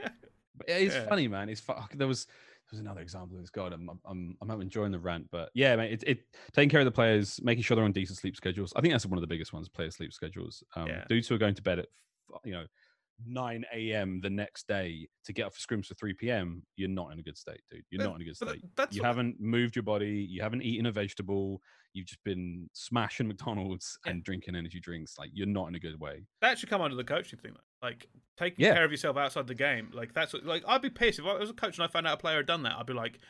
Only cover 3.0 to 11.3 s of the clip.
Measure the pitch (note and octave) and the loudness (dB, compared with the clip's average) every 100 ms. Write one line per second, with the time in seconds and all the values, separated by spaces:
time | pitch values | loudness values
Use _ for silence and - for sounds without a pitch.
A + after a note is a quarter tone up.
3 | E2+ F#2 F2+ F#2 F2 G#2 F2+ E2+ F2 F2+ | -10 -10 -10 -12 -10 -6 -6 -6 -10 -12
4 | - F#2 F2 F2 G#2 A2 F#2+ A2 G#2 F#2 | -8 -8 -6 -8 -6 -4 -4 0 0 0
5 | F2+ E2+ - E2+ D#2+ A#2+ C3+ A2+ A2+ A2 | -2 -4 -4 -6 -2 6 8 8 4 0
6 | - B2 _ - - - C#3+ D3+ B2+ A#2 | 0 0 _ -20 2 6 8 10 8 8
7 | A2+ G#2+ G2+ - B2 A#2 A2+ A2+ G#2+ F#2+ | 8 8 4 0 2 4 6 6 6 4
8 | F#2 F#2+ G2 - F#2 F#2 F#2 - D#3+ C3 | -2 -4 -6 -4 -2 -2 -2 4 4 4
9 | F#2+ F2+ E2 E2 D#2+ D#2+ D#2+ - E2 - | 2 -2 0 -4 -6 -10 -10 -6 -6 -6
10 | E2 - E2+ F#2 E2+ - - E2+ D#2+ G2 | -12 -10 -10 -8 -10 -12 -12 -8 -6 -6
11 | - A#2 A#2 | 2 4 4